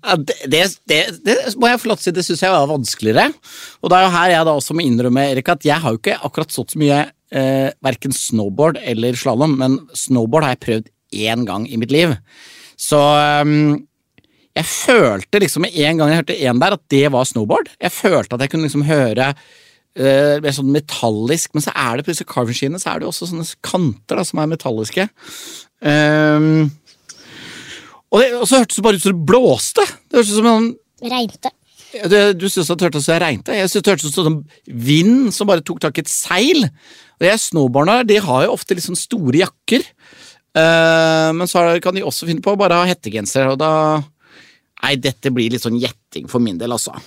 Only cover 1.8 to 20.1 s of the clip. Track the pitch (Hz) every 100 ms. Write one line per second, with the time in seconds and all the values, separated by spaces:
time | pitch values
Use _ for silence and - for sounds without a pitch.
1.8 | 233 202 - 175 175 170 185 180 139 151
2.8 | 110 - 110 120 247 302 - - - -
3.8 | 170 180 190 175 180 170 160 147 - 160
4.8 | 151 117 123 127 139 131 131 175 147 151
5.8 | 156 113 - 113 147 - 160 - 117 -
6.8 | 147 143 147 _ _ - 135 135 135 -
7.8 | 135 127 139 127 - 113 101 98 151 156
8.8 | - 113 120 120 135 117 156 131 131 135
9.8 | - - - 127 113 151 147 123 - 113
10.8 | - _ _ 98 107 117 117 98 107 117
11.8 | 117 143 175 107 _ - - - - _
12.8 | - 151 143 147 147 147 147 151 151 147
13.8 | - _ _ _ _ _ _ - 165 -
14.8 | - 240 135 98 - 208 190 - 214 170
15.8 | 147 165 147 160 - 202 131 120 175 196
16.8 | _ 139 143 131 131 120 107 - 349 _
17.8 | 180 - 208 156 - 123 135 170 151 143
18.8 | 147 151 123 107 135 143 _ _ _ _
19.8 | _ - 135